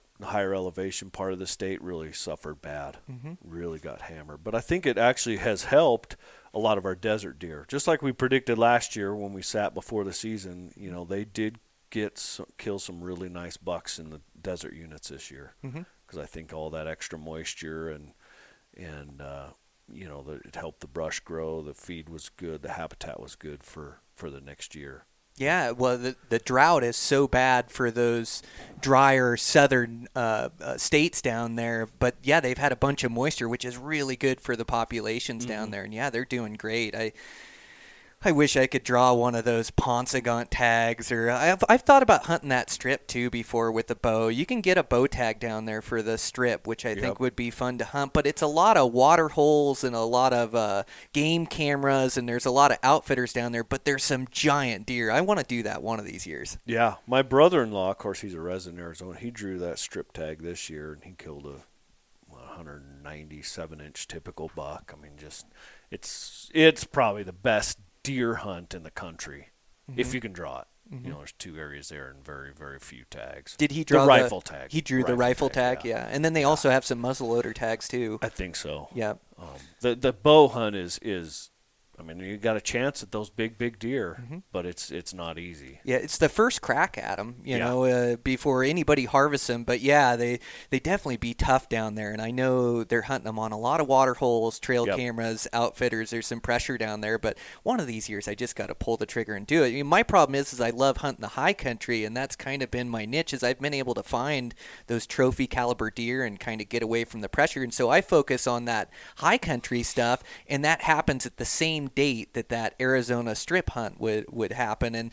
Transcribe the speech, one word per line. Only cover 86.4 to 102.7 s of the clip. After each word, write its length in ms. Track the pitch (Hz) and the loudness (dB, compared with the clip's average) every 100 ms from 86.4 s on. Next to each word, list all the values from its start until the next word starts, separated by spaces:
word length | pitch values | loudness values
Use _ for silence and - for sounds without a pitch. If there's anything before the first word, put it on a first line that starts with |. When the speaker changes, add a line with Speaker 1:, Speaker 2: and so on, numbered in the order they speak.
| 233 - | 2 2
Speaker 2:
crack 360 | - 135 185 - | -2 0 0 -2
at 220 | 107 98 | -6 -6
'em, 180 | 110 123 - | -8 -10 -4
you 100 | 120 | -2
Speaker 1:
Yeah. 80 | 120 | 0
Speaker 2:
know, 160 | 127 127 | 2 2
uh, 300 | 123 123 120 | 2 2 0
before 480 | 135 131 147 127 131 | -2 0 2 2 2
anybody 400 | 170 147 147 120 | 2 2 2 4
harvests 440 | 139 143 143 - | 4 4 2 -2
'em. 140 | 120 | -4
But, 160 | 120 123 | -2 0
yeah, 380 | 131 147 131 120 | 6 6 6 4
they, 240 | 120 123 - - - | 0 -2 -6 -16 -4
they 80 | 131 | -2
definitely 340 | 156 202 143 120 | 0 -2 -2 -4
be 180 | 117 | -4
tough 360 | 117 135 131 - | -2 4 4 2
down 260 | 113 110 107 | -2 -2 -4
there. 160 | 104 | -6
And 100 | 107 | -4
I 100 | 113 | -4
know 520 | 127 131 127 123 120 | 0 2 4 4 2
they're 200 | 110 117 | 2 0
hunting 260 | 110 135 110 | 0 -4 -4
'em 100 | 110 | -4
on 140 | 110 | -4
a 40 | 107 | -2
lot 220 | 120 160 | 0 2
of 80 | 139 | 4
water 280 | 135 131 123 | 6 6 4
holes, 440 | 127 117 113 - | 2 2 0 -4
trail 260 | - 123 113 | 0 2 2
Speaker 1:
Yep. 120 | 98 | 0
Speaker 2:
cameras, 500 | 123 113 113 113 - | -2 -2 -4 -4 -4
outfitters. 560 | 117 120 - 123 113 110 | 0 0 0 -2 -2 -4
There's 180 | 117 - | -6 -6
some 140 | 117 | -6
pressure 360 | - 120 - 123 | 0 0 0 -4
down 220 | 110 107 | -4 -4
there. 180 | 107 110 | -2 0
But 200 | 110 - - - | -2 -4 -12 -8
one 160 | - 247 | -2 -2
of 80 | 139 | -2
these 220 | 110 104 | -6 -6
years, 180 | 104 104 | -8 -6
I 80 | 104 | -6
just 220 | 120 - | -6 -6
gotta 180 | 101 - | -8 -6
pull 220 | - 113 | -4 -2
the 80 | 110 | -2
trigger 280 | 120 107 | -4 -4
and 140 | 104 104 | -4 0
do 160 | 160 | 4
it. 40 | 127 | 4
I 20 | |
mean, 160 | 131 143 | 2 2
my 160 | 180 | 2
problem 320 | 233 202 139 139 | 4 4 4 2
is, 160 | 135 | -2
is 80 | 123 | -2
I 120 | 120 | -2
love 260 | 117 139 127 | 2 2 2
hunting 240 | 143 123 | -4 -6
the 80 | 104 | -8
high 240 | - 160 | -2 0
country, 500 | 202 135 113 - 117 | 0 -4 -6 -2 -2
and 120 | 107 120 | -2 -4
that's 200 | 135 - | -6 -8
kind 260 | 135 139 | -8 -6
of 80 | 127 | -4